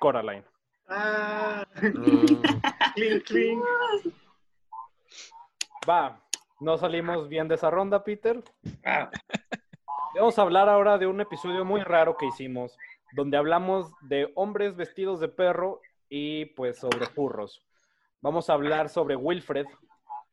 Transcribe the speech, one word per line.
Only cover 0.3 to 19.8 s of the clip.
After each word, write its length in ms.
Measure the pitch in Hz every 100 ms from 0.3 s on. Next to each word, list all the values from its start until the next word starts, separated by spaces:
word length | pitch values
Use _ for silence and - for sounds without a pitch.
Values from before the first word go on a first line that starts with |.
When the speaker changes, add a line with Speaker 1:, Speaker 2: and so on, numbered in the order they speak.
| 101 98 _ _ _ -
Speaker 2:
Ah. 760 | 196 214 214 208 214 214 208 196 -
Speaker 3:
Mm. 600 | 220 214 240 285 302 294 302 285 - - 233
Speaker 2:
Clink, 300 | 214 220 214
clink. 400 | - 214 - 466 480 480 480 415 349 - _ _ _ _ _ - - _ _ - - - - - - - -
Speaker 1:
Va, 320 | 170 139 110 _ - _ -
¿no 160 | 151 160
salimos 520 | 175 170 170 170 147
bien 180 | 156 156
de 80 |
esa 160 | 160 165
ronda, 320 | 170 196 202
Peter? 400 | 202 208 226 233 - _ - -
Speaker 2:
Ah. 260 | - 139 - - - - - - _ - - - -
Speaker 1:
Vamos 240 | 170 226 226
a 40 |
hablar 260 | 196 180 202
ahora 300 | 202 202 202
de 80 | 185
un 140 | 190
episodio 440 | 208 - 180 180
muy 180 | 185 208
raro 340 | 185 170 160 160
que 100 | 143
hicimos, 500 | - 131 127 123 - - - _
donde 240 | 131 143 143
hablamos 560 | 147 170 185 190 170 -
de 320 | 139 139 143
hombres 400 | - 202 208 202
vestidos 460 | 180 175 - 190 185
de 80 | 160
perro 520 | - 185 170 180 190 - _ _
y, 380 | 143 147 151 151
pues, 320 | - 127 120
sobre 280 | 131 120 120
furros. 560 | - 139 113 101 - _ _ _ _ _ _
Vamos 300 | 139 160 165
a 40 |
hablar 340 | 151 143 156 151
sobre 260 | - 147
Wilfred. 520 | 135 135 180 - 139 143 -